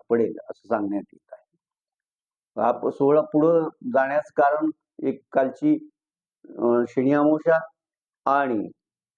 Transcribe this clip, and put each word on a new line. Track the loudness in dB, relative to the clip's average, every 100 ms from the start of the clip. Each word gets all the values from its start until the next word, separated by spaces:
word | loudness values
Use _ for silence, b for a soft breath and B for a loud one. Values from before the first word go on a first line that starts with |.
| -2
पडेल | 0 0 -4 -16
असं | -20 -6
सांगण्यात | -4 -4 -6 -10
येत | _ _
आहे. | -20 _ _ _ _ _ _ _ _ _ _ _ -2
हा | -2
प-, | 0 -4
सोहळा | 0 2 2
पुढं | 2 0 2 2 0 -8
जाण्यास | -4 -2 0 -2 -4 0
कारण | 0 2 -4 -6 _ -8
एक | -6 -6 _
कालची, | -2 -2 -2 0 0 -4 _ _ _ _ _ -20
अ, | -4 0 2 0
शनी | -2 0
अमावस्या | 2 2 0 0 0 -2 _ _ _ _ _ -2
आणि | 0 0 -2 -6 -12 _ _ _